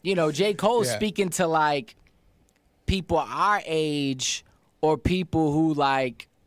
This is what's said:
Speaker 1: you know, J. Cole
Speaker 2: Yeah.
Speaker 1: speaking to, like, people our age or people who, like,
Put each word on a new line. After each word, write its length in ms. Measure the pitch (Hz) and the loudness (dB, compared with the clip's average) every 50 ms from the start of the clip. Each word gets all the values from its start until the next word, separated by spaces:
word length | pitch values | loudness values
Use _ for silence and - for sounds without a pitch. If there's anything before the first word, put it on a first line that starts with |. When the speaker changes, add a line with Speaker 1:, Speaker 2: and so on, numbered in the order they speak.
Speaker 1:
you 120 | - 180 196 | -4 -2 0
know, 160 | 175 160 156 | 2 0 0
J. 240 | 147 147 196 214 202 | 0 0 0 0 0
Cole 300 | - 190 214 247 233 202 | 0 0 2 2 2 0
Speaker 2:
Yeah. 100 | 123 113 | 0 -2
Speaker 1:
speaking 360 | 104 208 214 165 202 196 175 | -2 -2 -2 -2 -2 -2 -2
to, 160 | - - 180 | 0 -2 0
like, 500 | 165 160 156 151 151 147 143 117 - - _ _ _ _ _ _ _ _ _ _ _ _ _ _ _ _ _ _ | 2 2 2 2 2 2 0 -4 -8 -16 _ _ _ _ _ _ _ _ _ _ _ _ _ _ _ _ _ _
people 320 | - 185 190 - - 170 156 | -2 -2 -2 0 0 0 0
our 440 | 127 110 123 156 180 208 208 190 - | 0 -2 -2 0 2 2 2 0 -2
age 800 | - 160 160 156 151 147 147 143 139 131 127 127 - - - - _ _ _ _ _ _ _ | -2 -2 -2 0 0 -2 -2 -2 -2 -4 -4 -4 -4 -6 -6 -10 _ _ _ _ _ _ _
or 160 | 160 156 156 123 | 0 0 0 0
people 540 | - - 180 185 175 - - 160 160 147 | 0 0 0 0 -2 -2 0 0 0 2
who, 220 | 143 156 165 160 151 | 2 2 2 2 2
like, 540 | 147 139 139 135 135 131 127 113 - - _ _ _ _ | 2 2 2 2 0 0 -2 -6 -10 -18 _ _ _ _